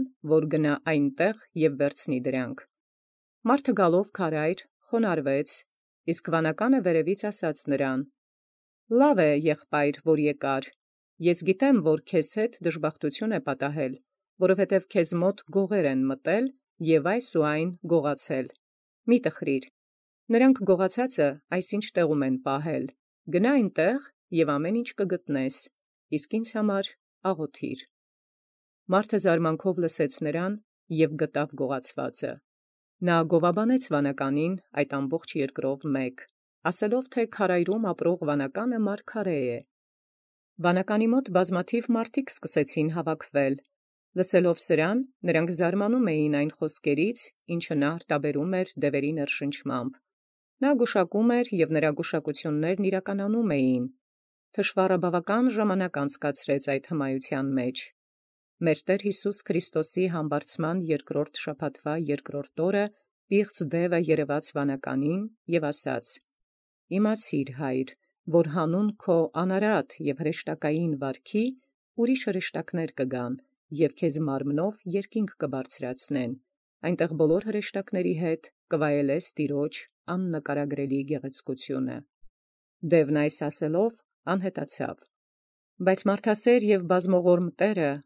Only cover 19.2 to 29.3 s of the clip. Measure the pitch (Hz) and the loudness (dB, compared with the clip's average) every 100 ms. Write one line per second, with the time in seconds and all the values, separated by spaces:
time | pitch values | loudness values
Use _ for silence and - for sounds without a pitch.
19.2 | 160 - 147 135 - _ _ _ _ _ | 2 -2 -2 -2 -4 _ _ _ _ _
20.2 | - 226 262 262 196 180 185 240 254 - | 0 6 6 6 4 4 2 0 -2 2
21.2 | 147 147 _ 180 185 208 214 180 160 147 | 0 0 _ -4 -2 -6 -2 0 2 2
22.2 | 135 131 135 139 160 135 131 - _ _ | 0 -2 -2 -4 -2 -4 -6 -12 _ _
23.2 | - 175 233 285 196 - 170 269 - _ | -2 0 4 2 2 2 0 0 -6 _
24.2 | _ 165 147 143 165 226 247 - 190 175 | _ 0 2 2 0 -2 -4 -4 -2 -2
25.2 | - 139 131 - - _ _ _ _ 151 | -2 -2 -2 -6 -16 _ _ _ _ -6
26.2 | - 220 226 220 214 196 196 - _ _ | -4 -6 -4 -2 0 0 -4 -12 _ _
27.2 | 190 170 151 - 151 131 - _ _ _ | -4 -4 -6 -6 -8 -8 -14 _ _ _
28.2 | _ _ _ _ _ _ - 185 214 208 | _ _ _ _ _ _ 0 0 2 2
29.2 | 185 | 4